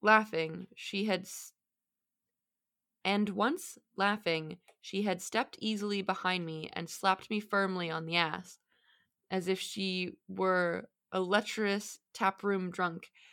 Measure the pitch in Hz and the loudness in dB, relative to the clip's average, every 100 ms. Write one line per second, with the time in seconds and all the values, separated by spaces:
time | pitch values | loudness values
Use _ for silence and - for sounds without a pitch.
0 | 208 214 214 160 160 175 185 - - 196 | 6 6 6 -2 -2 -6 -14 -14 -6 -2
1 | 214 185 190 - - - _ _ _ _ | 2 0 -2 -14 -16 -20 _ _ _ _
2 | _ _ _ _ _ _ _ _ _ _ | _ _ _ _ _ _ _ _ _ _
3 | 185 202 208 196 220 359 - - _ - | 2 2 2 2 2 0 -6 -16 _ 0
4 | 202 208 175 160 156 175 _ _ - 190 | 0 0 0 -2 -4 -12 _ _ -6 -2
5 | 208 180 - 220 262 - 220 214 208 202 | 0 -2 -2 -2 -2 -4 -2 -2 0 -2
6 | 190 185 185 185 165 160 160 - 165 - | -2 -2 0 0 -2 -6 -8 -8 -8 0
7 | 196 190 - 214 208 202 196 185 170 160 | 2 2 0 -4 0 2 2 0 -2 -4
8 | 165 170 165 180 - - _ _ _ _ | 0 0 2 -2 -10 -20 _ _ _ _
9 | _ _ - 190 175 190 - 208 190 185 | _ _ -4 -2 0 0 -2 -4 -2 -2
10 | 180 - - 190 190 180 175 175 - _ | -4 -8 -10 0 2 4 2 0 -6 _
11 | _ 185 180 202 226 - 208 202 202 - | _ -2 2 2 2 -2 0 0 -4 -14
12 | _ - 190 196 202 196 185 180 180 170 | _ -2 0 2 0 0 0 -2 -2 -4
13 | - _ - | -12 _ -20